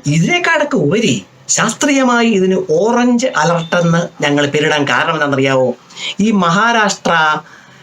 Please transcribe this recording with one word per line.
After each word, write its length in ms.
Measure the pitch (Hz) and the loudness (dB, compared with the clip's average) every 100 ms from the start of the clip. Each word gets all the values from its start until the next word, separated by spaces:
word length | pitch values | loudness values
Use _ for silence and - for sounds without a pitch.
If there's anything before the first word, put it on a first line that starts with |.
| - | -2
ഇതിനേക്കാളൊക്കെ 720 | 156 190 349 359 320 294 247 | 0 0 0 0 0 0 0
ഉപരി 480 | 143 202 220 196 - - - | 0 0 0 -2 -6 -18 -6
ശാസ്ത്രീയമായി 760 | - 202 220 294 277 262 240 233 | -4 -2 -2 0 2 2 2 2
ഇതിന് 300 | 202 185 190 - | 2 2 0 0
ഓറഞ്ച് 560 | 156 208 233 247 240 254 - | 0 2 2 2 0 0 0
അലർട്ട് 400 | 160 170 165 175 | 0 0 -2 0
എന്ന് 460 | 170 170 175 - | 2 0 -2 -4
ഞങ്ങൾ 240 | 147 143 143 | -2 0 0
പേരിടാൻ 420 | 147 156 151 139 | 0 0 0 0
കാരണം 240 | 123 147 | 0 0
എന്താണെന്നറിയാവോ? 640 | 160 147 135 135 135 127 - - - - - | -2 -2 0 0 2 0 -2 -12 -14 -10 -2
ഈ 100 | 208 | 0
മഹാരാഷ്ട്ര, 1080 | 202 175 175 226 233 202 - 175 170 156 156 - - - - | 2 2 2 2 2 0 -2 -2 0 0 -2 -6 -20 -20 -20